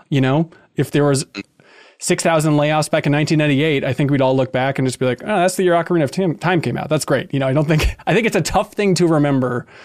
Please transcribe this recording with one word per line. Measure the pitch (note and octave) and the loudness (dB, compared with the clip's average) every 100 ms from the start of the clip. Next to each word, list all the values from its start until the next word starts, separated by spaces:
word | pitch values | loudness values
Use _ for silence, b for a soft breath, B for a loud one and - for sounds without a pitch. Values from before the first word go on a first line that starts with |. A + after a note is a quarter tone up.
| _ | _
you | C#3+ | 0
know, | C3 C#3+ E3 B B - | 2 0 -2 B B -6
if | C3+ | -2
there | E3 | 0
was | D3 C3+ - - - _ B B B B | 2 0 -4 -12 -16 _ B B B B
six | - E3+ | -4 -2
thousand | F3 E3 D#3 | 0 2 2
layoffs | D3 D3 D#3 D3 | 2 2 0 0
back | D#3 D3 | -2 0
in | |
nineteen | C#3+ - D#3 | 0 0 0
ninety-eight, | D3+ C3+ D#3+ C#3 | 2 2 0 0
I | C#3 | -2
think | B2 C#3+ | -2 0
we'd | C#3 | 2
all | C3 C3+ | 2 2
look | B2+ | 0
back | B2+ C3 C#3 | -2 -2 -2
and | C3 | -4
just | - | -2
be | B2+ | -2
like, | A#2+ | -2
"Oh, | - | -2
that's | G#3 F3+ F#3 | 0 0 0
the | |
year | F#3 | 2
Ocarina | E3+ E3 F3 | 2 2 0
of | C#3 | 0
Tim-, | - F#3+ - | -2 -4 -2
Time | E3 F3+ | 0 0
came | B2 - | 0 -4
out. | - | -4
That's | B2 | -4
great." | - C3+ - | -2 -2 -2
You | D#3 | -4
know, | C3+ | 0
I | |
don't | C#3 D3+ | 0 0
think, | D#3 - - | 0 0 -2
<laughs> | - | -2
I | |
think | F3 A3 | 0 0
it's | G#3 | -2
a | |
tough | - - G#3+ | 0 -2 -2
thing | - G3+ F3 | -2 0 2
to | F3 | 2
remember | D#3 D3 C#3 B2+ B2 - B | 2 2 0 0 -4 -8 B